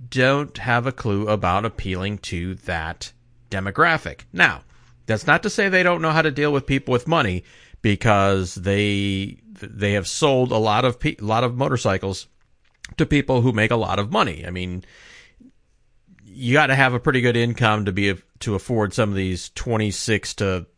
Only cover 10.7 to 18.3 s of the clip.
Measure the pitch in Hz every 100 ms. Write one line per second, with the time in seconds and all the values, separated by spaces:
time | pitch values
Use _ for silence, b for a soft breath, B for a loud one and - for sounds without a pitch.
10.7 | 107 127 117 151 - 104 113 123 123 143
11.7 | 127 113 95 95 95 - _ _ _ _
12.7 | _ - - 160 143 135 127 127 110 110
13.7 | 120 98 95 101 208 180 - 85 90 -
14.7 | 90 B B B B B B 254 _ _
15.7 | _ _ _ _ - 104 95 120 139 143
16.7 | 135 131 123 156 127 120 120 120 113 117
17.7 | 107 101 95 98 90 _